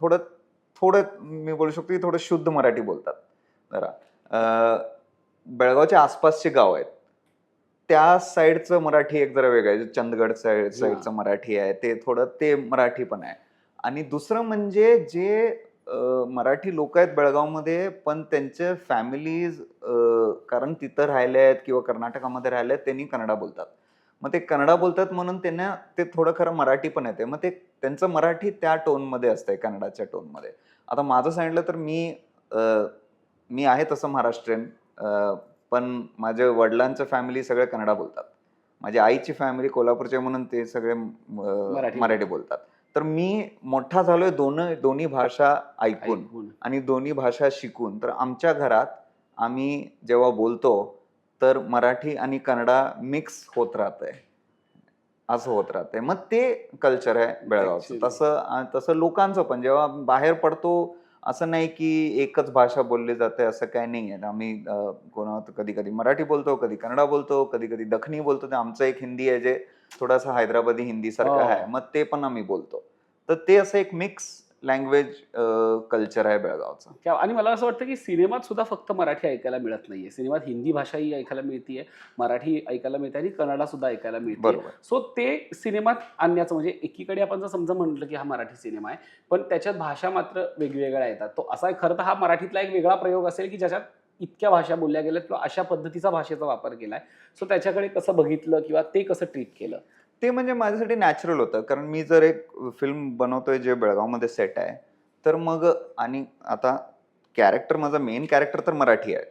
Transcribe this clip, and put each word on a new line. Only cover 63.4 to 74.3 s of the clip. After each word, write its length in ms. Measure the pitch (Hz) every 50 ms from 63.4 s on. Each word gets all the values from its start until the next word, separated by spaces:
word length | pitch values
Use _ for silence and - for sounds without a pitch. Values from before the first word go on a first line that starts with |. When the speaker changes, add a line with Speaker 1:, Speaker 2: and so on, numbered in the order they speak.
| 120
Speaker 1:
असं 220 | 113 110 - 120
काही 220 | 113 - 120 117
नाही 240 | 117 120 117 110 101
आहे. 140 | 101 92 101
आम्ही, 380 | 104 104 107 110 113 110 104 107
अ, 220 | - 104 104 101 101 92 - - - -
कोणावर 380 | 110 104 107 107 107 107 -
कधी 220 | - 107 107 104 98
कधी 180 | 101 101 101
मराठी 320 | 107 110 113 127 143 151 156
बोलतो, 320 | 143 151 147 135 147 135
कधी 200 | 123 120 110 107
कन्नडा 300 | 104 - 117 123 139 147
बोलतो, 380 | 143 147 143 139 139 143 139 131
कधी 240 | 135 - 117 117
कधी 160 | 110 113 110 113
दखनी 360 | 107 110 110 - 151 156 151
बोलतो. 280 | 151 147 135 135 -
ते 80 | 131 131
आमचं 300 | 123 117 113 110 - 135
एक 160 | 131 127 131
हिंदी 280 | 127 123 123 123 131 131
आहे 100 | 127 120
जे 260 | 120 127 127 131 - - _ _ _ _ - -
थोडासा 340 | 131 123 127 127 127 135 127
हैदराबादी 500 | 123 113 110 117 117 117 120 117 117 123
हिंदीसारखं 480 | 123 113 110 107 110 107 - - -
Speaker 2:
हो. 80 | 139 139
Speaker 1:
आहे, 260 | 120 120 110 - -
मग 160 | 107 120 131 131 - -
ते 100 | 151 151
पण 200 | - 147 143 143
आम्ही 200 | 135 123 113 104
बोलतो. 400 | 95 98 87 - - - - - _ _ _ _ _ _ _ _ -
तर 40 | 160 160 165
ते 80 | 180 190
असं 220 | 202 190 196 -
एक 160 | 202 190 196 180
मिक्स 500 | 165 185 202 - - - -